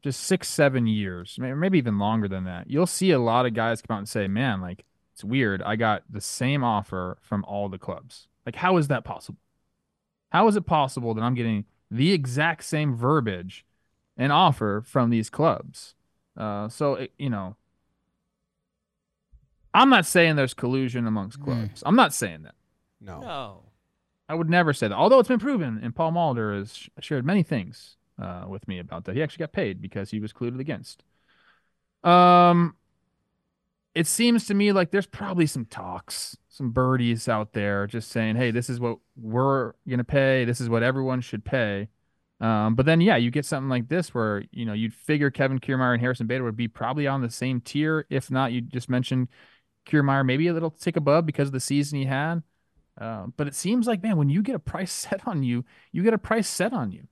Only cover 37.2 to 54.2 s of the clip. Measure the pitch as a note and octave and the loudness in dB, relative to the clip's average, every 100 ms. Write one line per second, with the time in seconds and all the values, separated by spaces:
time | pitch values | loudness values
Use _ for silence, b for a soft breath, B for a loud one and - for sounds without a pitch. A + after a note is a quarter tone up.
37.2 | - A2 G#2+ A2 G2+ G2+ G2+ A#2 - A#2 | 0 -2 -2 -2 0 0 -2 -6 -6 -2
38.2 | A2 A2+ B2 A#2 A#2+ A#2+ A#2+ A2+ _ - | 0 0 0 0 -4 -4 -4 -6 _ -16
39.2 | A2 A#2+ C3+ C3+ A2+ - - B2 A#2+ C#3 | -4 0 2 0 -2 -10 -6 -4 0 2
40.2 | C3+ C3 A#2+ A#2 A#2+ A#2 A#2+ C3 C3 B2+ | 4 2 0 -2 0 2 2 0 -2 -4
41.2 | B2 A2 - C3+ A2 G2 G#2+ _ _ _ | -6 -10 -4 -2 -2 -4 -8 _ _ _
42.2 | _ _ A2+ A2 G#2+ A2+ C#3 E3 F#3+ C#3+ | _ _ 0 2 2 2 4 6 6 4
43.2 | A#2+ D3 C#3 D3 C3+ B2+ A#2 E3+ E3 B2 | 2 0 -4 -4 -2 -2 -2 -4 -2 -2
44.2 | A2 G2+ - - A2+ G#2+ A2+ - - D3+ | -2 -2 -6 -8 -6 -4 -4 -6 -2 2
45.2 | C#3+ - C3+ C3+ - C3 B2+ A#2+ B2 B2+ | 2 2 0 0 -2 0 2 2 2 0
46.2 | A2+ B2+ B2 A2 A#2 - A#2 D3 C#3 C3+ | -2 -2 -2 -4 -6 -4 -4 -2 0 0
47.2 | A#2+ - B2+ B2+ - C#3+ D#3 D#3 - C#3 | -4 -4 -4 -4 -4 -2 0 0 -2 -4
48.2 | - C3 C3+ B2 A#2+ B2+ - B2+ B2+ C3 | -2 -2 -2 -2 -6 -8 -2 -2 0 -2
49.2 | B2 b b b b _ - D3+ C#3 C#3 | -2 b b b b _ 0 2 4 2
50.2 | C3 C3 E3+ E3 E3 - - E3+ C#3+ D3+ | 2 2 0 0 -4 -4 -4 0 2 2
51.2 | D#3+ C#3+ C#3 C3 - C#3+ C#3+ C#3+ C3+ C3 | 2 -2 -2 -2 0 0 0 -2 -2 -2
52.2 | D#3 E3+ - _ _ _ _ - A2 A2 | -2 -4 -6 _ _ _ _ -14 -10 -10
53.2 | F#2+ B2 C#3+ C3+ F3 B3 A#3 G#3 A3 F3 | -10 -6 -6 -4 -2 0 0 -2 0 2